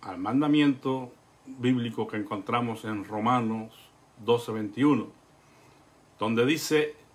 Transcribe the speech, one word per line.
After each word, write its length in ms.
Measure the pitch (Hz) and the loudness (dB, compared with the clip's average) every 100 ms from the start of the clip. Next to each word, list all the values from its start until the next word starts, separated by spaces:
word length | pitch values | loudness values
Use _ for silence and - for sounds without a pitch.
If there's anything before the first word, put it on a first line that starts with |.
al 180 | - 87 | -14 -6
mandamiento 960 | 98 131 147 147 147 127 135 131 123 - _ _ | 0 2 4 6 4 4 -2 -4 -6 -16 _ _
bíblico 600 | - 262 123 127 117 113 107 | -20 -2 2 2 0 -4 -4
que 100 | 110 | -4
encontramos 680 | 101 104 98 120 120 107 | -6 -6 -2 -2 -2 -4
en 200 | 110 107 | -6 -6
Romanos 720 | 98 107 113 127 113 113 113 - - _ _ - | -6 -2 0 2 0 -4 -8 -16 -20 _ _ -10
doce 340 | 110 117 117 | 0 0 0
veintiuno, 560 | 110 107 120 147 127 - - _ _ _ _ _ _ _ _ _ _ | -6 -6 2 4 4 0 -12 _ _ _ _ _ _ _ _ _ _
donde 280 | 107 113 123 | -2 2 2
dice, 500 | 156 - 151 151 - _ | 2 2 2 0 -4 _